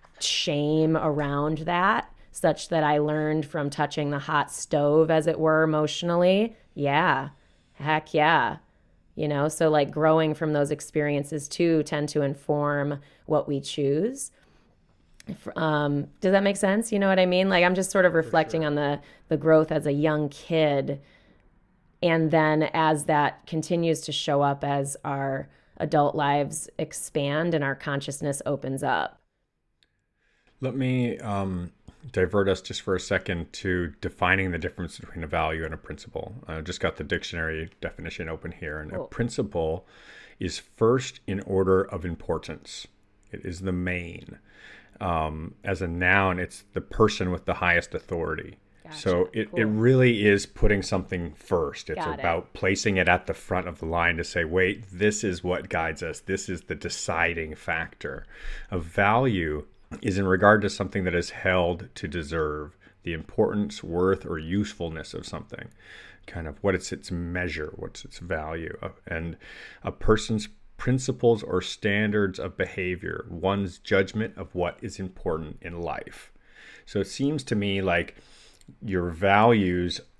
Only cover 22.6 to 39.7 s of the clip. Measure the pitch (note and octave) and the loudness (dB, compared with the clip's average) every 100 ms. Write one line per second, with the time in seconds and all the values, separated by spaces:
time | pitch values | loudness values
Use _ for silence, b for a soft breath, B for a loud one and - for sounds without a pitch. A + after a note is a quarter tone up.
22.6 | D#3 D#3+ D#3+ D#3 D3 D3+ C#3+ - - E3 | 2 2 2 2 2 2 2 -2 -6 -6
23.6 | D3+ E3+ E3 D#3 - C#3+ - C#3+ C#3+ C#3 | -2 0 2 0 -2 -6 0 2 2 0
24.6 | C#3+ C#3 C#3 - D3 C#3 C3+ C3+ C#3 b | -2 -2 -2 -6 -6 -4 -4 -4 -8 b
25.6 | b b D3 D3 D3 - C#3+ D3 C#3 - | b b 0 2 2 2 2 2 0 -6
26.6 | - - D#3 - - D#3 C#3 D3+ E3+ E3 | -10 -8 -8 -8 -6 -4 -2 0 0 0
27.6 | C#3 C#3 - C#3 C#3+ C#3 D3 C#3 - C#3+ | 0 -4 -4 -4 -4 -6 -4 -4 -4 -4
28.6 | C3+ C3+ C#3 F#2+ B1 - _ _ _ _ | -4 -4 -2 -2 -2 -8 _ _ _ _
29.6 | _ _ _ _ _ _ _ _ _ _ | _ _ _ _ _ _ _ _ _ _
30.6 | C3 B2+ B2+ B2+ A#2+ - A2 G2+ F#2+ F2+ | -6 -2 0 2 0 -2 -4 -2 -2 -4
31.6 | F2 _ - _ C3+ - F#2 G#2 G2 F#2 | -8 _ -20 _ -6 0 2 4 2 0
32.6 | - - - F#2 - F#2+ - F2 E2 - | -4 -8 -2 -4 0 -2 -2 -6 -6 -6
33.6 | G2 F2+ E2+ - F2+ - F2+ F#2+ F#2+ E2+ | -2 -2 -2 -6 -10 0 2 4 2 -2
34.6 | E2+ - E2+ - - D#2+ D#2+ E2 D#2+ D#2+ | -6 -6 -10 -10 -14 -12 -4 0 0 -2
35.6 | D#2+ D#2 - D#2 - D#2+ D#2+ A2 - D#2+ | -6 -8 -12 -14 -10 -10 -10 -14 -10 -10
36.6 | D#2+ F2 F2+ - - F2 - E2+ D#2+ D#2+ | -8 -2 -4 -4 -4 -4 -4 -6 -4 -4
37.6 | E2 - E2 - E2 - E2 D#2+ E2+ - | -8 -10 -12 -10 -12 -8 -8 -8 -10 -10
38.6 | D#2 D2+ D#2 - C#3+ - A#2+ - - F2 | -10 -10 -10 -10 -10 -4 -4 -2 -4 -2
39.6 | D#2+ | -2